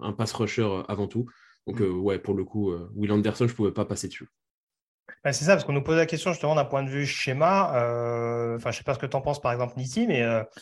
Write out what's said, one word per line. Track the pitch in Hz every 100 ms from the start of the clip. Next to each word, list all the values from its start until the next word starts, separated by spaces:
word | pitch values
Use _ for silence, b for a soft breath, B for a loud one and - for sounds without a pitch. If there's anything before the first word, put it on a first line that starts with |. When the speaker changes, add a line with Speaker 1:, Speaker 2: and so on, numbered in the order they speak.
Speaker 1:
un, | 104
un |
pass | 98 113
rusher, | - 107 -
euh, | 110 92 -
avant | 101 101
tout. | 117 123 B B B -
Donc, | 110
Speaker 2:
Mm. |
Speaker 1:
euh, | 98
ouais, | 90 101 92
pour | -
le | 98
coup, | 95 107 101
euh, | 85 90 104
Will | 104
Anderson, | 104 107 - 120
je |
pouvais | 120 101
pas | 107 104
passer | 101 92
dessus. | - - _ _ _ _ _ _ _ - B
Speaker 2:
Bah, | 143
c'est | 135 151
ça, |
parce | 185
qu'on | 143
nous | 143
pose | 147 160
la | 165
question | 165 185
justement | 165 147
d'un | 156 135
point | 139
de | 135
vue | 139 139
schéma. | - - 135 165 196 185 127
Euh, | 120 120 117 117 117 117 117 117
enfin, | 120
je | 113
sais |
pas | -
ce | 131
que | 135
t'en | 135
penses, | 147 143
par | 127
exemple, | 120 123 127
Nitti, | 127 220 240
mais, | 131
euh, | 117 113 110 B